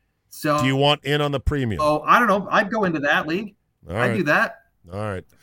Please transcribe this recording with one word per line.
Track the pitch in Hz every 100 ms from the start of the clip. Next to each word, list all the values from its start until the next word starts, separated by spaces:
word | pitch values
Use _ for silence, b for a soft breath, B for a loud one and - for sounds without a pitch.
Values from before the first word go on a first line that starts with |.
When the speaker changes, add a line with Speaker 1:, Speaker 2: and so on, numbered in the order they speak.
| _ _ _
Speaker 1:
So | - 151 147
Speaker 2:
Do | 135
you | 135
want | 143 147 131
in | 147
on | 147
the | 139
premium? | - 147 123 95
Speaker 1:
Oh, | 151 151 151
I | 196
don't | 233
know. | 196 -
I'd | 175 202
go | 208
into | 185 156
that | 143 170 151
league. | 175 208 - _ _ -
Speaker 2:
All | 95
Speaker 1:
I'd | 120
Speaker 2:
right. | 214
Speaker 1:
do |
that. | 147 170 226 - _ _ -
Speaker 2:
All | 95
right. | 107 92 - _